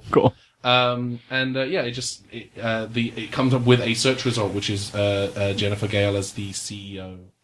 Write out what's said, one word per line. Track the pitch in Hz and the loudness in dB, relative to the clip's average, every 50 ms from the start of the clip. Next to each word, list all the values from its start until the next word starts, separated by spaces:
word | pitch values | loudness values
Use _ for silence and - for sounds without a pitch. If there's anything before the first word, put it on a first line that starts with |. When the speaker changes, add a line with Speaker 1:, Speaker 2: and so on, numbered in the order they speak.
| - - - | -4 2 4
Speaker 1:
cool. | - - - - _ _ _ _ _ - | 6 6 4 2 _ _ _ _ _ 0
Speaker 2:
Um, | 123 123 127 123 123 123 123 123 123 120 117 - - | 2 4 4 4 2 0 -2 -4 -6 -6 -8 -8 -4
and, | 131 131 131 131 127 | -2 -2 -2 -2 -2
uh, | 135 135 | -2 -2
yeah, | 131 180 185 123 | -2 -2 -2 -2
it | 120 120 | -4 -4
just, | 127 123 - - - - - - | -6 -6 -8 -8 -10 -16 -16 -16
it, | 113 104 - - - 117 | -16 -16 -16 -12 -6 -4
uh, | 113 113 110 110 | -2 -2 -2 -2
the, | 110 113 120 117 113 - | -4 -2 -2 -2 -2 -4
it | - 110 - - | -6 -10 -8 -2
comes | - 135 131 123 | 0 2 4 4
up | 127 120 | 4 6
with | 120 127 123 | 6 6 6
a | 120 117 113 | 6 2 0
search | 113 - 135 131 131 - | 2 2 2 2 2 0
result, | 131 117 117 107 98 92 | -2 0 0 0 0 0
which | 101 101 - | -2 -2 -2
is, | 104 98 101 - - | -2 -4 -4 -4 -2
uh, | 104 101 101 101 98 101 98 - | 0 2 2 2 2 0 -2 -2
uh, | 104 101 101 98 | -2 -2 -2 0
Jennifer | 98 104 101 101 104 - 101 | 0 0 -2 -2 -2 -2 0
Gale | 104 101 101 101 101 | 2 2 2 2 2
as | 101 95 - - | 0 -2 -4 -6
the | - 101 101 95 | -8 -10 -8 -8
C | - - - 107 104 98 98 98 | -8 -8 -10 -10 -10 -12 -12 -12
E | 95 | -12
O | 95 92 92 92 92 92 _ _ | -12 -12 -14 -16 -18 -20 _ _